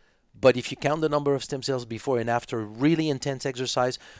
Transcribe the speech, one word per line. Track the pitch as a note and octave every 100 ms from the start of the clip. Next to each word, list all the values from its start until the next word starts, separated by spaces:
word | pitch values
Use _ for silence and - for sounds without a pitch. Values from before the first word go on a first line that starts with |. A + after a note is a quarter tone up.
| _ _ _ -
But | C3 B2
if | -
you | -
count | C#3 D#3
the | D#3
number | D3 C#3+ C#3
of |
stem | - C#3
cells | B2+ C3
before | A#2+ A2+ - B2
and | A#2
after | A#2 - A#2
really | G#2+ G#2+ C#3+ D#3+ D#3
intense | C3+ C#3+ C3+ C#3
exercise, | B2 B2+ - B2+ B2+ - -